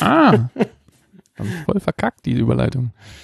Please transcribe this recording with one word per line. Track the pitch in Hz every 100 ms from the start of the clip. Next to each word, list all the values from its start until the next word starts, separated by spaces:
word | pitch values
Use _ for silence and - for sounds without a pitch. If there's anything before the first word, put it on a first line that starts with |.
Ah, | - 320 294 110 120 - - _ _ _ _ _ _ -
haben | 196 175 151
voll | 196
verkackt, | - - 208 - -
die |
Überleitung. | 123 117 123 120 131 123 - - -